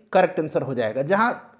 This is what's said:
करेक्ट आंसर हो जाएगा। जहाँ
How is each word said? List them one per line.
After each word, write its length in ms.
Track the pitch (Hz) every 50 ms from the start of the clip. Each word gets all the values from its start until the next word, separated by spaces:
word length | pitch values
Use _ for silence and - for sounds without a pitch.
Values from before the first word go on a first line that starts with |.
| _ _ -
करेक्ट 280 | 185 185 175 - -
आंसर 220 | 160 151 - 170 -
हो 120 | 127 131
जाएगा। 280 | 117 117 107 113 127 139
जहाँ 480 | 147 190 202 226 240 - - - - _ _